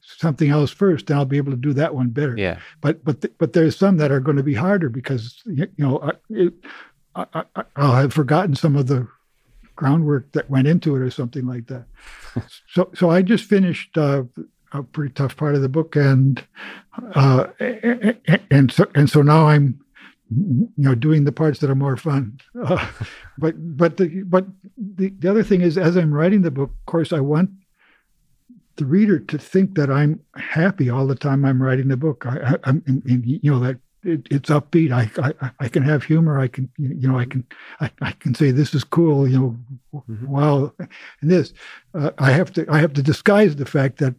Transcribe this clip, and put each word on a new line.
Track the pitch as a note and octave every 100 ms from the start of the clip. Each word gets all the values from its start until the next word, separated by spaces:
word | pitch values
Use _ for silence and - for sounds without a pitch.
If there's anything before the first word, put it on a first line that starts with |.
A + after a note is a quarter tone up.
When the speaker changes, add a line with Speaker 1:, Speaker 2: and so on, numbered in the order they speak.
Speaker 1:
something | _ - E3 C3+ D3+
else | D3 C#3+
first, | - G3 D#3+ -
then | C#3+
I'll |
be | C3+ C#3+
able | C#3
to | B2+
do | C#3+
that | C3+ D#3 C#3+
one | B2
better. | A#2 D3 A2+
Speaker 2:
Yeah. | F#2 F2 - _
Speaker 1:
But, | - D#3+
but, | D3 C#3
th-, | - _
but | E3
there's | F3 D#3+ -
some | G3 F3+
that | D3+
are | C3+
gonna | C3 C#3+
be | C#3
harder | C#3+ F#3 G3+ D#3
because, | A#2+ - C3 A2+ - A#3+
y-, | C#3 E3 -
you |
know, | C#3+ C#3
I, | C#3+ - _
it, | A3 F3+ - - - - _ _ -
I, | - D#3+ - -
I, | -
I'll | - C#3+ B2
have | C3+
forgotten | D#3 C3 D3+ F#3+
some | C3+ D#3+ C#3
of | C3
the | C3+ A#2+ _ _ _ _ _ - -
groundwork | C3+ D#3 D3+ C#3+ -
that | D#3 -
went | C3+ C3+
into | E3+ D#3+ C#3
it |
or | B2+
something | - A#2+ C3+ B2+
like | B2 A#2
that. | B2+ A#2 - - - -
<laughs> | - - - _
So, | - F3
so | - F3+
I | E3+
just | F#3 A3+
finished, | - G3+ F#3 D3 - -
uh, | D3 C#3 B2 - - _ _
a | C#3+
pretty | B2+ - C#3+
tough | - C3+ -
part | D3+
of | C#3+
the | C3+
book, | D3 D#3 D3
and, | C#3 C3 C3+ B2 - - - - _ - A3+
uh, | E3+ C3+ C3 - -
a-, | - A3+ A#3 B3 G#3+
a-, | A#3 -
a-, | - -
and | C#3 C3+
so, | - F3
and | C#3+ D3
so | D3+
now | C#3+ D#3 D#3
I'm, | D3+ C#3 - _ _ - _ _
you | A#2 G3+ B2 A#3 -
know, | C#3
doing | B2 D3+ D#3
the | C#3+
parts | - D#3+ C3+
that | C3+
are |
more | C3+ C#3 B2+
fun. | D#3+ C#3 A#2 B2 _
<laughs> | A#3+
Uh, | G3+ - E2+ - A2 - - -
but, | D#3+ D#3+ E3 C#3
but | E3+ D#3+
the, | F3+ F3+ G3
but | F3+ F#3+ - G3 -
the, | G3+ F#3 F#3+ -
the | E3+
other | G#3+
thing | - F#3+
is, | F3 D#3+
as | E3+ F3+
I'm | D#3+
writing | D3 E3+ G3+
the | E3+
book, | C3+ C#3
of | - -
course, | E3+ D#3
I | D#3+
want | C#3 D3+ F#3+ - _ _ _ _ _ _ _ _ _ - _ -
the |
reader | C#3 F3+ G#3+ D#3+
to | - D3+
think | - F#3+ F#3+ F3+
that | C#3
I'm | C3+ D3 D#3 _ -
happy | - D#3 F#3 F#3+ B2+
all | B2 C3+
the |
time | C3 D3 C3+
I'm | C#3 C3
writing | C3 C3 C3+
the | B2+
book. | D#3 - B2+
I, | B2
I, | A#2+ F3
I'm, | - C3 -
and, | C3+ C3+
and, | B2+ A#2
you | D3+ D3
know, | C3
that | B2 B2 _ _
it, | F#3+ D#3+ -
it's | C#3+ -
upbeat. | D3 - F3 D#3+
I, | B2 A2 - C3+ -
I, | C3 _
I | B2+
can | E3+
have | C3+ D3+
humor. | - D#3+ E3 C#3
I | C3
can, | - C3 -
you | C#3 D3+ B2+
know, | C3
I |
can, | B2+ C3+ B2 - - -
I, | D3 _
I | C#3
can | - -
say, | B2 C#3+
"This | B2+ C#3+
is | C#3+
cool," | - - E3 C#3+ C3+
you | C3
know, | C3 A#2 A#2+ C3 _
Speaker 2:
Mm-hmm. | D3 B2+ A2 C3
Speaker 1:
"Wow," | C#3 D3+ C#3+ C#3+ _
and | F3+ - - - D3
this. | F3+ C#3+ - - - _
Uh, | - D3 -
I | C3+
have | C3+ -
to, | - D#3
I | D3+
have | D#3
to | C#3+
disguise | C#3+ C#3+ - G3+ G#3+ C#3+
the | C3+
fact | D3 C3+ -
that | C3+